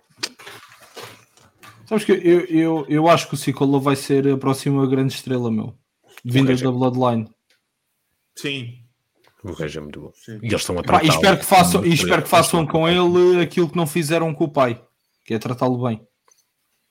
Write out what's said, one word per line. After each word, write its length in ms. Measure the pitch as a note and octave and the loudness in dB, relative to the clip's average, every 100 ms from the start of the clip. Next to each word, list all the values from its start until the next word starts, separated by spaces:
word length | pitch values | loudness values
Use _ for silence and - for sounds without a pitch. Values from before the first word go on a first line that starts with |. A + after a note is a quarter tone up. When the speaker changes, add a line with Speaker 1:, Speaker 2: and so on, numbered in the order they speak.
| _ _ - - - - - - - - - - _ _ _ _ - - - | _ _ -14 -14 -20 -20 -20 -20 -20 -20 -20 -20 _ _ _ _ -20 -20 -6
Speaker 1:
Sabes 180 | A3 - | -2 2
que 60 | |
eu, 300 | F#3 F3 F3 E3+ | 2 4 2 2
eu, 400 | D#3+ E3 D#3+ - | 0 0 -2 -2
eu 220 | D3+ E3 | 2 4
acho 180 | D#3 - | 4 2
que 60 | |
o 40 | C#3 | -6
Sikoa 420 | - B2+ C#3 C#3 | -6 -2 0 2
vai 160 | C#3 C#3 | 0 -2
ser 320 | - C#3 C#3 | 0 0 2
a 100 | C3+ | 0
próxima 480 | C3+ C3+ C#3+ C#3 C3+ | -2 -2 -2 0 0
grande 300 | C3 C3+ - | 0 -2 -4
estrela, 340 | - B2+ A#2+ | -6 -4 -2
meu. 260 | A2 G#2+ - _ _ _ - | -4 -6 -12 _ _ _ -16
Vinda 200 | B2 B2+ C3+ | -2 0 2
Speaker 2:
O 20 | |
gajo 140 | B2+ C3 | 2 0
Speaker 1:
da 60 | |
Bloodline. 560 | B2 B2+ B2 B2+ A#2 G#2+ _ _ _ _ _ _ _ _ _ _ - | 0 0 0 0 -2 -6 _ _ _ _ _ _ _ _ _ _ -12
Speaker 3:
Sim. 460 | D3 C#3 A#2+ B2 _ _ _ _ _ _ | -10 -8 -10 -16 _ _ _ _ _ _
Speaker 2:
O 120 | G2 D#2 | -14 -10
gajo 240 | D#2 D2+ | -8 -10
é 20 | |
muito 180 | D2 D2 | -14 -16
bom. 120 | D2 | -20
Speaker 3:
Sim. 240 | - - A2 | -20 -20 -12
Speaker 2:
E 40 | A2+ | -6
eles 120 | F#2 | -4
estão 160 | - F2+ | -4 -6
a 60 | |
Speaker 1:
Pá, 140 | - E3+ | 0 2
e 100 | - | 2
Speaker 2:
tratá-lo 60 | D#2 | 4
Speaker 1:
espero 220 | G3+ F3+ | 2 2
que 60 | - | 4
façam, 360 | F#3 F3 F3 | 4 4 2
e 40 | E3+ | 2
Speaker 2:
muito 120 | D#3+ | 0
Speaker 1:
espero 180 | F3+ E3+ | 2 0
que 80 | - | 2
Speaker 2:
bem. 100 | F3 | 2
Speaker 1:
façam 280 | D#3+ F3 D3+ | 2 0 0
com 200 | E3 D#3+ | 0 0
ele 540 | F3+ F3 F3+ F3+ F3+ | 2 2 4 4 4
aquilo 260 | E3+ - E3+ | 0 -2 -2
que 80 | F3+ | -2
não 120 | D#3+ | -2
fizeram 440 | F3 D3 E3 E3 D3+ | -2 -2 -2 -2 -2
com 80 | |
o 80 | E3 | -2
pai, 280 | D3 B2+ A#2 _ _ _ _ - | 2 0 -2 _ _ _ _ -8
que 80 | |
é 60 | A2 | -6
tratá-lo 440 | A#2+ B2 B2+ B2 | -6 -2 -2 0
bem. 240 | B2 A2 - _ _ _ _ _ _ _ _ | -4 -6 -10 _ _ _ _ _ _ _ _